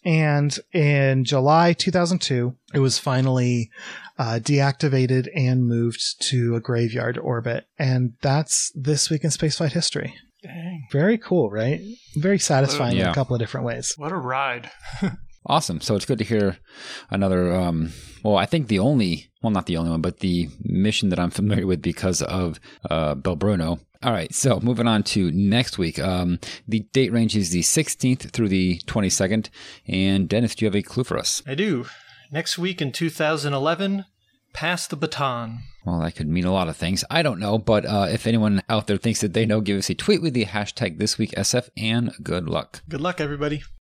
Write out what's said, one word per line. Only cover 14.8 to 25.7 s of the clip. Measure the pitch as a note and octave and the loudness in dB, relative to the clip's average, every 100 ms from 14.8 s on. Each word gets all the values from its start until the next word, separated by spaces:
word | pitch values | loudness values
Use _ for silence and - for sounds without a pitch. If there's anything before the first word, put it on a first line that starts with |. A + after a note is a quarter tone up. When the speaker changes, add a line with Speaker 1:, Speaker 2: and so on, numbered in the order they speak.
| - - | -14 -4
Speaker 2:
<laughs> | F#3+ - - - - | -4 -4 -14 -14 0
Speaker 3:
Awesome. | D3 - E2 | 0 0 -6
So | - G2+ | -2 -2
it's | |
good | - A#2 | 0 -2
to | |
hear | G#2+ A2+ G2 F2+ - - - - - | 0 2 2 -2 -16 -20 -16 -16 -6
another, | G2 G2 F#2 F2+ | 0 2 2 2
um, | F2+ F2 E2 D#2+ - - - | 2 2 0 -2 -6 -20 -4
well, | G#2+ G2 | 2 2
I | |
think | F#2+ E3+ C3 | 4 0 2
the | G2+ | 2
only, | A#2 C#3 F#2+ E2 - _ | 4 4 2 0 -6 _
well, | A2+ | 0
not | G2+ | 0
the | E2+ E2 | 0 -2
only | E2+ | 0
one, | E2 | 0
but | F2 - | -2 -2
the | F#2+ F2 E2 - | 0 0 -2 -6
mission | - F2+ G#2 - G2+ | -2 0 2 2 0
that | F2 | 2
I'm | F2 | 0
familiar | - G#2 G2 F#2 | 0 0 2 2
with | F2 | 0
because | F2 D#2+ F#2+ E2+ | 0 -2 -2 0
of, | D#2 F#2 F2+ D#2 - - - | -2 -2 -2 -6 -14 -14 -4
uh, | D#2+ D2+ | 0 0
Bill | C#2+ F#2 E2 | -2 -2 0
Bruno. | G2+ F#2+ D#2+ E2+ _ _ | 2 2 0 -4 _ _
All | B2+ | -2
right, | G#2+ D#2 | -2 -4
so | - C3+ F#2+ | 0 2 2
moving | A2+ A#2 A#2 | 2 0 2
on | A2 | 2
to | G2+ G#2+ F2+ | 0 0 2
next | E2+ G2 A2+ C3 | 2 2 2 0